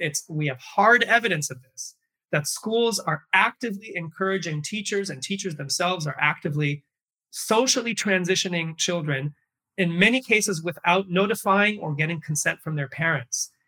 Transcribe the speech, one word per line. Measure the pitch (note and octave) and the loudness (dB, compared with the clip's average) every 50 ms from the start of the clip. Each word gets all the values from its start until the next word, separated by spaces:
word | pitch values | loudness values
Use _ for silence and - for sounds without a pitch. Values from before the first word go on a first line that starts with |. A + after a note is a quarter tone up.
it's, | E3+ D3+ D3 - - - | -4 -4 -4 -6 -6 -6
we | D#3+ D3+ D3+ C#3 | -4 -4 -2 -2
have | B2+ B2+ | -4 -6
hard | - - - - G3+ A3+ A#3+ A#3 A#3 | -10 -4 0 2 4 6 6 4 4
evidence | - A3+ A#3 A3+ G#3+ F3 D3+ C#3+ - | 4 2 4 4 2 0 -2 -2 -6
of | C3 - | -8 -10
this, | - _ _ - - - - _ _ _ _ _ _ _ | -16 _ _ -16 -16 -16 -16 _ _ _ _ _ _ _
that | - D3 D3 - | -2 -2 -2 -2
schools | - - - A3 A3+ A#3 A#3 A3+ G3+ F#3+ | -6 -6 -4 -2 0 2 2 2 0 -2
are | E3 E3 D3+ D3 - _ | -2 -4 -4 -4 -2 _
actively | F#3+ F#3+ G#3+ A#3+ - - B3+ A3+ G3 G3+ A3 A3 - | 4 4 4 4 0 -2 -6 -6 -6 -8 -10 -10 -10
encouraging | F3 E3 D#3+ - - F#3+ F#3+ F#3+ F#3+ E3+ E3 D3+ D3 | -8 -8 -8 -6 -4 -2 0 0 -2 -2 -4 -6 -6
teachers, | D3 - G#3 G#3+ G3+ - G#3 G3 G3 G3 | -6 -6 -6 -6 -4 -2 -2 -2 -2 -4
and | - C3 | -6 -8
teachers | - - G3 G3 G3 F#3 D#3 | -6 -6 -4 -4 -4 -6 -6
themselves | C#3+ C#3+ C#3+ - - F3 F3+ F#3 F3+ D3+ C#3+ | -8 -6 -4 -2 0 0 0 0 -2 -4 -4
are | C3 - | -2 0
actively | D3 D3+ D3+ - - D#3+ C#3+ D3+ D3+ C#3+ D3 C#3+ - _ _ _ _ _ _ _ _ _ | 0 0 0 0 -4 -4 0 0 0 0 0 -4 -8 _ _ _ _ _ _ _ _ _
socially | - - - - G#3+ C4 C4 B3+ - B3+ A3+ A#3 G#3 | -12 -6 0 2 4 4 4 4 2 0 0 -2 -2
transitioning | - - G#3 F#3+ F#3 F3+ F3 F#3 - - F#3 F3+ E3+ D#3+ D#3+ D#3+ | -2 0 2 2 2 2 2 0 0 0 0 -2 -2 -4 -4 -4
children, | - - F#3 F3 E3+ D3+ D3+ C#3 C3+ C#3+ D3 - _ _ _ _ _ _ _ _ - | -4 -2 -2 -2 -2 0 -2 -2 -2 -2 -4 -6 _ _ _ _ _ _ _ _ -2
in | F#3 E3+ E3 | 0 0 4
many | F3 G3+ A3+ B3 C4 | 4 4 4 4 2
cases | B3+ - A3+ G#3+ G3+ G#3 F3+ D#3 | 2 2 2 2 2 0 -2 -2
without | D#3+ F3 E3 - - F3 F3+ F#3+ G3 F#3 | -4 -6 -6 0 2 4 4 4 2 2
notifying | F3 F#3 G3+ G3+ G#3 - - G3+ F#3+ G3+ G#3 G#3 G#3 G#3 | 2 2 2 2 0 0 2 4 4 4 4 2 0 -2
or | E3 D#3 D3 | -6 -6 -4
getting | D3 D#3 D#3+ E3+ D#3 | -2 -2 -2 -4 -6
consent | - - D3+ - - E3 E3 - | -6 -4 -4 -2 -2 -2 -4 -4
from | - D#3 D#3 | -4 -6 -4
their | D3 C#3 C3+ | -4 -4 -4
parents. | - - E3 E3 D#3 B2+ B2 - - - - - _ _ _ | -4 -2 0 0 0 -2 -4 -6 -8 -8 -8 -8 _ _ _